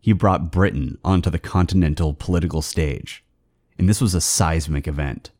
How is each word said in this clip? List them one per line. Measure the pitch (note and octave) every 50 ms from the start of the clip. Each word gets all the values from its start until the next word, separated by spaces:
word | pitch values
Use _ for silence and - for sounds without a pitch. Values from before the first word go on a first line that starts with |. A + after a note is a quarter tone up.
He | _ - A2
brought | F2 - G#2 F#2 - - E2+ -
Britain | F2 G2 G2+ - C#2+ C#2 - - - _
onto | - F#2+ F2+ E2 F2+
the | D#2 -
continental | - - - F2+ F2+ - - F#2 F2 D#2 D2+ - F2 D#2 C#2+
political | - - - F2+ E2+ D#2+ F2 D#2+ D#2+
stage. | D#2 - - - D#2+ D2 C#2 - - - - - _ _ _ _ _ _ _ _ _ _ _ _
And | F2+ F#2
this | G#2+ -
was | C3+ A2 F2+
a | F2+
seismic | D#2+ - - - - D#2+ D#2+ E2 D#2+ - D#2 D2 C#2+
event. | - D2+ C#2+ D2 C#2 A#1+ - _ - _ _